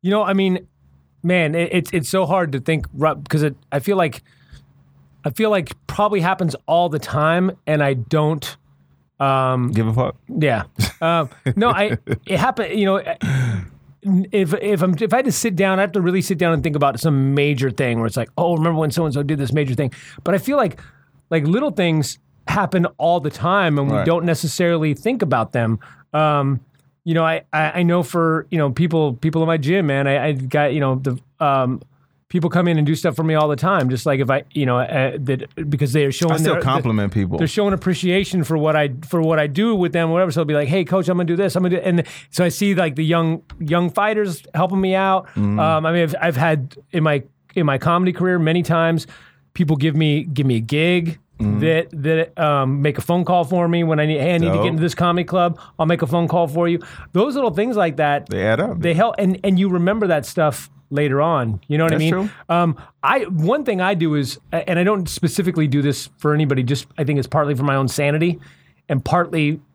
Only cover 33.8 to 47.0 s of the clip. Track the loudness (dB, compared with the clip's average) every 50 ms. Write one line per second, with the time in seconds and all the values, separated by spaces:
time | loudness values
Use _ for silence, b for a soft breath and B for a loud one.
33.8 | 2 0 -2 -2 0 0 0 0 2 2 0 0 -2 -4 -4 -2 0 0 2 0
34.8 | 0 0 0 0 0 0 -2 -4 -4 -4 -4 -4 -4 -12 _ -8 -4 -4 -2 0
35.8 | 0 0 2 2 2 0 0 0 0 0 0 2 2 0 0 2 2 2 0 2
36.8 | 2 0 0 0 0 0 0 -2 -2 -2 0 -2 -2 -2 0 0 0 0 0 0
37.8 | 0 -2 -2 0 0 0 0 0 0 0 -2 -2 -2 0 0 0 2 2 2 2
38.8 | 0 0 -2 -8 -10 -4 -2 0 2 2 2 2 0 0 0 0 0 2 2 0
39.8 | 0 0 0 0 0 2 2 0 0 0 0 -2 -2 0 0 0 0 0 0 0
40.8 | 0 0 0 0 0 0 0 0 0 0 0 0 0 0 0 0 0 2 0 0
41.8 | 0 0 0 0 0 B B B B B -2 0 0 0 0 0 0 0 2 2
42.8 | 0 -2 0 -2 0 0 2 2 2 0 -2 -4 -6 _ -12 -10 -4 0 0 0
43.8 | 0 0 0 0 0 0 0 0 -2 -2 -4 -10 -12 -8 -2 -2 0 0 0 0
44.8 | 0 2 0 2 2 2 2 0 -2 -4 -4 -2 0 0 0 2 2 2 2 2
45.8 | 0 0 2 2 0 0 -2 -2 -2 0 0 2 2 2 2 0 -2 -6 -12 -20
46.8 | -20 _ -2 0